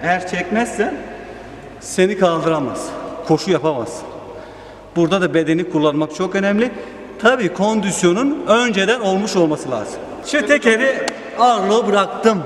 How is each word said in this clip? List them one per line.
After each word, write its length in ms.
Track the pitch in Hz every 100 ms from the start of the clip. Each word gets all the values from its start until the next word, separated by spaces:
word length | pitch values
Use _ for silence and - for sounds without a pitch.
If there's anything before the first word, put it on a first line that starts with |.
eğer 240 | 160 180 180
çekmezsen 640 | 180 175 214 240 - - - - - - - - - - -
seni 380 | - - 185 202
kaldıramaz. 720 | 185 165 160 156 131 107 - - - - -
Koşu 240 | 156 -
yapamaz. 500 | 165 151 139 113 - - - - - - - - - - -
Burada 260 | 165 190
da 120 | 180
bedeni 360 | 151 156 160 175
kullanmak 460 | 165 151 143 156 -
çok 200 | 185 190
önemli. 360 | 196 202 247 - - - - -
Tabii 340 | 220 262 190
kondisyonun 920 | - 202 220 196 175 180 175 277 294 175
önceden 520 | 220 240 196 190 247
olmuş 360 | 208 190 214 202
olması 360 | 165 151 135
lazım. 280 | 120 101 - - - -
Şu 200 | 294 208
tekeri 480 | 285 240 220 269 262 - - - -
ağırlığı 480 | 247 226 190 220 208
bıraktım 560 | 202 190 - 226 208